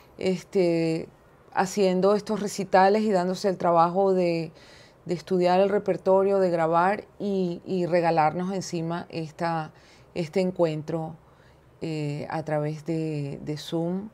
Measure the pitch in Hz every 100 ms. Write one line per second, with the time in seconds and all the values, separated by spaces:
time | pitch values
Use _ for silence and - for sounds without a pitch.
0 | - - - 185 - 202 175 165 165 165
1 | - - _ - - - 190 202 190 185
2 | 190 208 202 214 202 - 190 190 190 208
3 | 214 190 180 185 202 180 175 170 170 175
4 | 196 185 175 170 160 - - - - _
5 | - 170 - 185 175 180 196 202 196 180
6 | - 190 196 196 185 170 160 165 180 214
7 | - _ 202 196 180 175 - 185 175 175
8 | 170 165 151 160 185 196 - 175 165 170
9 | - - 160 - 170 165 156 - - -
10 | - - 156 196 185 180 165 156 151 165
11 | 160 165 _ - - - _ _ 165 156
12 | 147 147 - 160 151 151 147 156 147 160
13 | 160 151 143 143 139 151 - 170 170 185
14 | 214